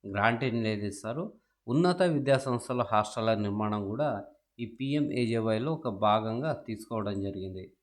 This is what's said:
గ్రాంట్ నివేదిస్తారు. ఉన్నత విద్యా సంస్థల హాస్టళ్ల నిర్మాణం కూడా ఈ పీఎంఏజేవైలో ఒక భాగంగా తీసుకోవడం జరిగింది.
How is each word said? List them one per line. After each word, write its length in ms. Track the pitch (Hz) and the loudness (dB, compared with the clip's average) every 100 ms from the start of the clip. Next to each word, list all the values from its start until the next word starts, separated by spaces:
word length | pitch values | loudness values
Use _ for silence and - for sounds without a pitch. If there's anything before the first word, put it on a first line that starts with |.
గ్రాంట్ 400 | 101 98 107 117 131 | -4 2 2 4 0
నివేదిస్తారు. 680 | 117 110 104 104 98 110 131 196 - _ _ - | 0 0 -2 -4 -6 -8 -6 -8 -10 _ _ -2
ఉన్నత 360 | 131 180 180 180 | 4 4 4 4
విద్యా 240 | 151 139 135 | 4 4 2
సంస్థల 440 | 131 120 - 123 117 | 2 -2 -2 -2 2
హాస్టళ్ల 440 | 107 104 - 113 110 101 | 2 2 0 0 2 0
నిర్మాణం 360 | 104 107 107 98 | 0 0 0 -2
కూడా 220 | 113 147 104 98 _ _ - | -2 -2 -2 -8 _ _ -12
ఈ 80 | 113 117 | -12 -6
పీఎంఏజేవైలో 960 | 135 147 143 123 120 113 110 110 135 | -2 0 0 0 0 2 2 0 0
ఒక 160 | 160 127 101 104 | -2 -4 2 4
భాగంగా 460 | 107 110 113 156 143 | 4 2 -2 -2 -4
తీసుకోవడం 560 | - 107 - 113 104 98 | -6 -10 -6 -4 -2 -4
జరిగింది. 460 | 98 98 95 92 - _ | -4 -6 -8 -10 -14 _